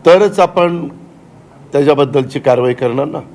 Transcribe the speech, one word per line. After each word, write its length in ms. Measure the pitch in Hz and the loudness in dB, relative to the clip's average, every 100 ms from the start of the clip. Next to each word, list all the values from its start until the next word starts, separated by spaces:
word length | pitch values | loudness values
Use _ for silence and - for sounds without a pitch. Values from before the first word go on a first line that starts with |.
| 165 | 4
तरच 340 | 185 208 202 | 4 4 0
आपण 480 | 175 180 175 170 165 - - - - - - - - | 0 0 -2 -2 -10 -14 -20 -20 -20 -20 -20 -20 -6
त्याच्याबद्दलची 640 | 143 143 143 131 143 131 139 | 0 2 2 0 -2 -4 -4
कारवाई 360 | - 123 123 | 0 0 0
करणार 300 | 123 123 131 | -2 -4 -4
ना. 140 | 147 143 - | -6 -8 -14